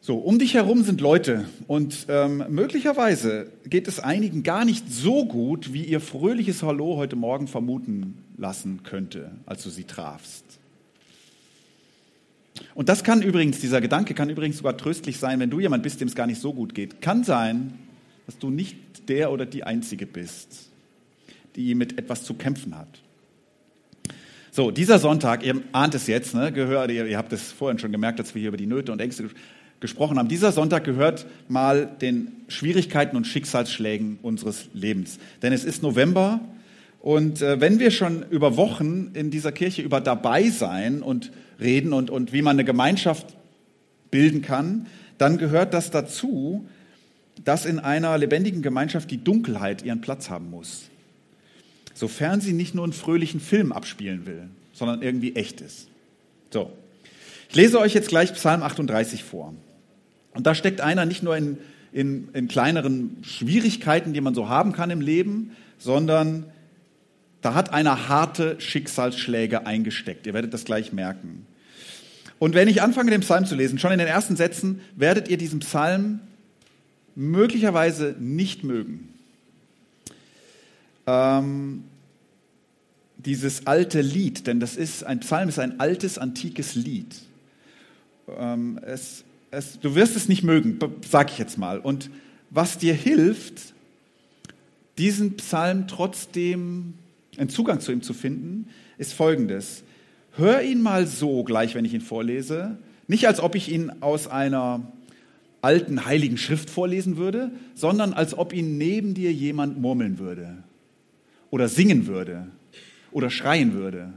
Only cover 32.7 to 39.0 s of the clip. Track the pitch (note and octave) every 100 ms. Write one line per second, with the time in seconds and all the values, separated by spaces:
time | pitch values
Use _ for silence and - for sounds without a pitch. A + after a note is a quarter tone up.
32.7 | F3 E3+ D3 C#3+ C3 A#2 C#3+ - B2+ A#2
33.7 | - G#2+ G#2+ G#2+ G#2 A#2+ A2 G#2+ G#2 -
34.7 | G2 G2+ G2 F2+ - - - B2 B2+ D3
35.7 | D#3+ D3+ A#2 D3 F#3 F#3+ A3+ - - -
36.7 | - - _ - D3+ D#3 D3+ C#3+ C#3 D3+
37.7 | A3 B3 - F3+ E3 - D#3+ D3 A#2+ G3
38.7 | - D3+ F3+